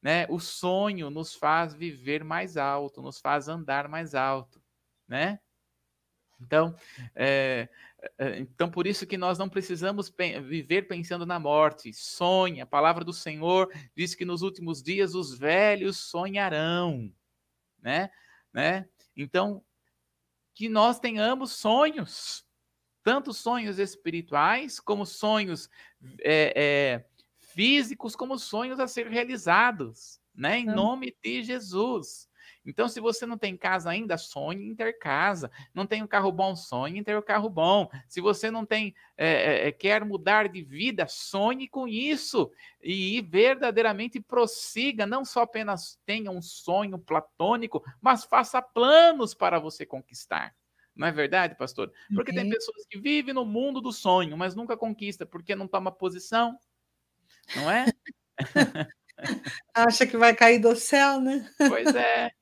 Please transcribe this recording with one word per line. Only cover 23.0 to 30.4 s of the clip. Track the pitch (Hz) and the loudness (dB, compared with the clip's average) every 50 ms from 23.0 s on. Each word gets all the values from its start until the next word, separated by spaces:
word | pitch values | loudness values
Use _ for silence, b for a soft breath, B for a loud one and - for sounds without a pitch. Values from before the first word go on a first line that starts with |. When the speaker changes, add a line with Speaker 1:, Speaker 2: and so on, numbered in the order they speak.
| _ | _
Speaker 1:
tanto | 208 247 277 277 285 226 | 2 2 2 0 -4 -10
sonhos | - - 226 240 247 226 208 196 185 | -6 -2 -2 -2 -2 -2 -6 -2 -4
espirituais, | 202 190 - - _ 170 165 170 165 170 147 143 151 175 214 254 294 277 - - | -4 -4 -4 -10 _ -6 -6 -6 -6 _ 0 2 4 4 2 0 -2 -8 -12 -12
como | _ - 208 202 202 | _ -4 -4 -2 -4
sonhos, | - - - - 214 214 214 208 185 170 147 - - b b b b b b - 127 127 - - | -8 -10 -4 0 0 2 2 0 -2 -4 -8 -10 -16 b b b b b b -20 -20 -20 -4 2
é, | - 156 156 151 139 - | 4 4 6 4 4 4
é, | - 147 147 143 143 143 135 123 120 123 _ _ _ _ _ _ _ | 2 2 4 4 4 2 2 0 -2 -6 _ _ _ _ _ _ _
físicos, | _ _ - 165 202 247 277 285 262 220 269 - - 233 214 | _ _ -4 2 4 4 4 4 2 -2 -6 -10 -10 -12 -8
como | - 254 254 269 254 | -8 -8 -8 -6 -8
sonhos | - - - 214 240 254 262 262 | -8 -6 -6 -6 -4 -6 -4 -4
a | 262 254 | -6 -4
ser | - 247 233 226 | -4 -8 -8 -4
realizados, | 220 233 240 247 254 226 - 175 170 196 226 247 233 180 139 117 113 - - - - _ _ _ _ | -2 -4 -2 -2 -6 -6 0 2 4 4 4 4 2 -2 -6 -8 -8 -16 -20 -20 -20 _ _ _ _
né? | - | -6